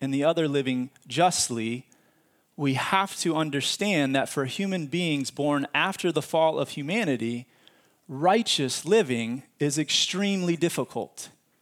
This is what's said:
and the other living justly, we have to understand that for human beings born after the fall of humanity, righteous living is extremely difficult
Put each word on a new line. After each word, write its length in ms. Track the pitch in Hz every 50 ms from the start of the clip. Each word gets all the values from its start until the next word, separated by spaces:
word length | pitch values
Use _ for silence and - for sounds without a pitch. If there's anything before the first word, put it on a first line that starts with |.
and 100 | 139 135
the 120 | 135 139 143
other 240 | 160 165 165 160
living 420 | 147 139 143 131 131 127 127 127 127 _ _ -
justly, 800 | 131 120 151 175 180 175 - - - 123 117 110 113 120 127 - _ _ _ _ _ _ _ _ _ _ _ _ _ _
we 160 | - 147 139 131
have 420 | 127 - - 196 190 196 190 -
to 180 | - - 175 156
understand 800 | 156 156 156 143 143 131 - - - 202 208 196 156 143 135 135
that 140 | 135 120 -
for 160 | - 147 135
human 420 | 127 - - 196 196 190 180 156
beings 420 | 135 143 175 180 165 151 143 131 -
born 380 | - - 143 147 147 143 139 - -
after 360 | 143 165 190 190 - - 175
the 100 | 151 156
fall 360 | - - - 160 160 160 156
of 120 | 147 139 -
humanity, 760 | - 156 139 147 185 233 220 160 131 117 113 117 120 120 123 _ _ _ _ _ _ _ _ _ _ _ _
righteous 800 | - 135 135 151 180 - - - - - - 139 127 - - -
living 580 | 151 208 226 185 127 127 117 113 113 120 139 - _ _ -
is 180 | 147 147 135
extremely 800 | 156 151 - - - - - - 185 202 202 196 190 180 175 170
difficult 720 | 156 165 165 - 156 123 - - 120 92 - - - - - - _ _ _ _ _